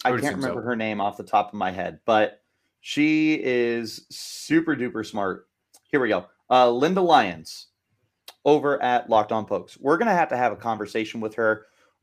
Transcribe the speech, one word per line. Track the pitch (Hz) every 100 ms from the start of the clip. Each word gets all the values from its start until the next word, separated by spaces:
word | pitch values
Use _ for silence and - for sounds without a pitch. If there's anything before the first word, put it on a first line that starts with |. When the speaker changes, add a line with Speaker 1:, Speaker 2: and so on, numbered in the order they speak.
| 123
Speaker 1:
I |
Speaker 2:
I |
Speaker 1:
would | 123
Speaker 2:
can't | 143 -
Speaker 1:
assume |
so. | 131
Speaker 2:
remember | 120 113
her | 117
name | 110 104
off | 101 -
the |
top | 98 107 101
of | 104
my | 95
head, | 92 87 80 -
but | 110 104 - _ _ _ _
she | - 143 151 156 156 156
is | 127 123 120 117 113 - -
super | - - - - 160 165 135
duper | 123 117 107
smart. | 107 98 90 _ _ _ _ _
Here | 143
we | 120
go. | 95 - _ -
Uh, | 127 123
Linda | 120 156 185
Lyons | 175 151 101 80 82 - - _ _ _ _ _ - - 143
over | 147 143 139
at | 123 123 -
Locked | 110 107
On | 110 98
Pokes. | 95 85 -
We're | 135 170
gonna | 233
have | 175 165
to | 123
have | 123
a | 104
conversation | 117 110 104 113 110 117
with | 110 107
her | 110 107 - _ _ _